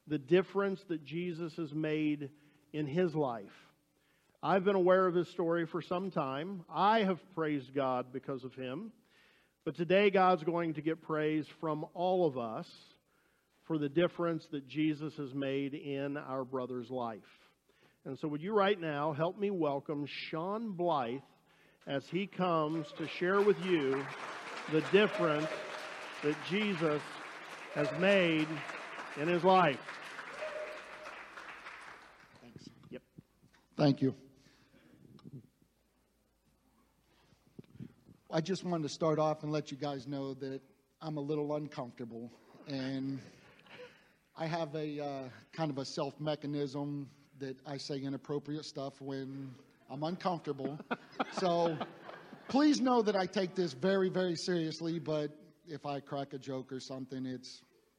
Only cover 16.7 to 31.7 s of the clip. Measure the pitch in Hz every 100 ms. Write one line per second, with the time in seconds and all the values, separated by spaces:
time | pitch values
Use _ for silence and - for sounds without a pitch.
16.7 | 127 117 127 117 104 - - - _ _
17.7 | _ _ _ - 131 160 147 175 214 196
18.7 | 208 165 147 156 147 170 202 202 190 151
19.7 | 139 131 147 139 - - 160 180 214 233
20.7 | 175 175 151 117 135 - _ _ _ _
21.7 | _ - 139 - 170 196 - 180 165 151
22.7 | 160 151 - 151 - 180 202 208 165 185
23.7 | 170 135 135 135 - - - - - -
24.7 | 156 151 190 214 - 165 151 156 - -
25.7 | - - - - - 147 151 139 196 214
26.7 | 175 160 147 - - - - - - -
27.7 | - 147 147 190 196 170 156 156 156 -
28.7 | - - - - - 156 175 175 185 165
29.7 | 127 - - - - - - 622 605 605
30.7 | - - - - - - - - - -